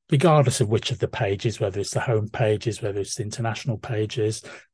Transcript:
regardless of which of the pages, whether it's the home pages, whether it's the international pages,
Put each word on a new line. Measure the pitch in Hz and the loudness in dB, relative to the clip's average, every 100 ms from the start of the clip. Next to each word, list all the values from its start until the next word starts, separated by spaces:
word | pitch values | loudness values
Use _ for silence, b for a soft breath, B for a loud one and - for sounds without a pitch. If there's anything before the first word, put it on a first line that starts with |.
| _ | _
regardless | 143 170 151 131 - | 4 6 6 6 2
of | 107 | 2
which | 110 - | 2 0
of | - | -2
the | 117 | -4
pages, | - 98 101 117 - | 0 0 0 -2 -2
whether | 104 95 | -2 -2
it's | - | -4
the | - | -4
home | - 110 107 | 0 0 0
pages, | - 110 104 117 101 | 0 0 2 -2 -4
whether | 104 101 | -4 -4
it's | 95 - | -6 -6
the | |
international | 107 - 113 113 - 113 | -8 -4 -4 -4 -4 -4
pages, | - 107 107 - 107 110 B B B | -4 -2 -2 0 -2 -2 B B B